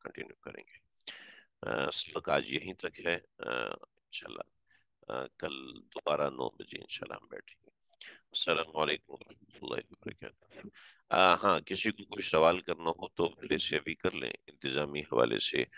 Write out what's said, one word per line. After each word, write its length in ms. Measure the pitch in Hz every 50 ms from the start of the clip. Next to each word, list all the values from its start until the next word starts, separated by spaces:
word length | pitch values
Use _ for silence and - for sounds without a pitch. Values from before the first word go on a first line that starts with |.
कंटिन्यू 340 | - - - - - - - - _
करेंगे। 340 | - - - - - - - _ _ _ _ _ - - - - - - - - _ _ _ -
अ, 220 | - 55 64 69 76
सबक 400 | - - - - - 80 - 80
आज 220 | 76 69 64 -
यहीं 220 | 69 73 - 92 92
तक 180 | - - 85 - -
है। 160 | - 85 87
अ, 600 | 85 - _ _ - - - 62 62 57 50 50 50 - _ _
इंशाल्लाह, 540 | _ _ _ - - - - - - - - _ _ _ _ _ _ _ _ _ _ - 52 55
अ, 120 | 64 65 64 - -
कल 140 | 87 82 67 65 65 65 57
दोबारा 520 | - - _ - - - 73 73 71 73 69
नौ 200 | 67 64 62 55 50 -
बजे 160 | - - -
इंशाल्लाह 420 | - - - - - - - 52 50
हम 60 | 50 -
बैठेंगे। 360 | - - - - - _ _ - _ _ _ _ - _ - - - - _ _ -
अस्सलाम 320 | - - 87 82 78 80 80 78
वालेकुम 400 | 78 78 73 76 73 - - 69
वरहमतुल्लाहि 680 | - - - - - - _ - - - - - - - -
वबरकातुहू। 800 | - _ - - - - - - - _ _ _ - - - 208 - - - - - _ _ _
अ, 260 | - 92 92 92 87 -
हाँ, 200 | - 101 90 76
किसी 300 | - - 95 95 - 110
को 120 | - - 98
कोई 200 | - 98 - -
सवाल 360 | - - 80 80 82 90 90
करना 300 | - 87 85 80 85 82
हो 220 | 82 - 90 - -
तो 100 | - 87
फिर 320 | 80 76 - - - 76 80
से 180 | - - 78
अभी 160 | 76 73 80 80
कर 200 | - - 92 90
लें, 200 | 82 65 60 - - _ -
इंतजामी 520 | 71 _ - 67 65 71 73 71 71 73
हवाले 380 | 76 - 67 58 60 60 57 53
से 240 | - - - 69 62 - -